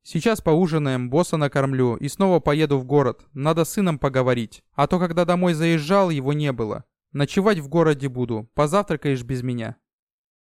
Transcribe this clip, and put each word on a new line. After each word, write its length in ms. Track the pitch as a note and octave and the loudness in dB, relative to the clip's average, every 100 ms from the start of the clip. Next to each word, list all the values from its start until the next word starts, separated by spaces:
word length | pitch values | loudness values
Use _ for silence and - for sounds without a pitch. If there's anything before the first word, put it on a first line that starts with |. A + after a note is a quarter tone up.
Сейчас 360 | - E3+ A#3 G#3+ | -8 -2 0 0
поужинаем, 720 | - D#3 F3+ D#3 C#3+ B2+ B2 | 2 2 2 0 -2 -2 -2
босса 260 | C#3 F3 D#3+ | 0 0 0
накормлю 600 | C#3+ C#3+ C3+ C3 B2 A2+ | 0 0 0 2 0 0
и 100 | C#3+ | -6
снова 320 | - F#3+ F3 | 0 2 2
поеду 380 | D3+ D3 D#3 C#3+ | 2 0 2 0
в 80 | B2+ | 2
город, 420 | C#3+ C3 G#2+ _ | 2 2 -2 _
надо 320 | C3+ D3 E3 D#3+ | -6 -2 0 0
с 60 | |
сыном 280 | - F#3+ D3 | 0 -2 0
поговорить, 640 | C#3+ C3 B2+ B2 A2 - _ | -2 0 0 0 -4 -10 _
а 140 | - C#3+ | -2 0
то, 120 | F3+ | 0
когда 260 | F3 E3 E3+ | 0 0 0
домой 280 | F3 F3+ | 2 2
заезжал, 560 | D#3 E3 E3 D3 G3 F#3 | 2 2 0 2 2 2
его 220 | D3+ C3 | 0 -2
не 220 | D3 D3 | -2 -2
было. 320 | A#2+ A2 - - _ _ | -2 -4 -6 -12 _ _
Ночевать 480 | C#3 C#3+ - G3 F3+ | -2 -2 2 2 0
в 80 | C#3 | 0
городе 400 | E3 D#3+ C#3+ C#3 | 2 2 2 -2
буду, 420 | B2 A#2+ A2+ A2 | -4 -4 -4 -6
позавтракаешь 720 | - D3 F#3 G3+ D#3 D3 C3+ | -2 0 0 0 -2 -2 -4
без 200 | A#2+ C3 | -4 -6
меня. 320 | B2 A#2+ A2+ A2+ _ _ _ _ _ _ | -6 -6 -8 -12 _ _ _ _ _ _